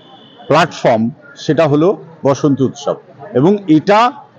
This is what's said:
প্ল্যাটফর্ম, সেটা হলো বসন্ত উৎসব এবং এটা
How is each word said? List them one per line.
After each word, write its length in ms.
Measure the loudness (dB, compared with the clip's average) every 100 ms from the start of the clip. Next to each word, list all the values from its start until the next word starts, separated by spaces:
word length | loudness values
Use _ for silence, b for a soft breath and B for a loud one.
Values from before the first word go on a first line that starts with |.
| -12 -20 -20 -20 -2
প্ল্যাটফর্ম, 640 | 0 0 0 0 0 -2 -6 -20 -10
সেটা 320 | -4 0 2
হলো 300 | 2 2 0 -10 -4
বসন্ত 380 | -2 0 0 0
উৎসব 340 | -2 -4 -8 -8 -10 -20 -6
এবং 240 | 0 2 0 2
এটা 440 | 0 2 2 2 -4 -20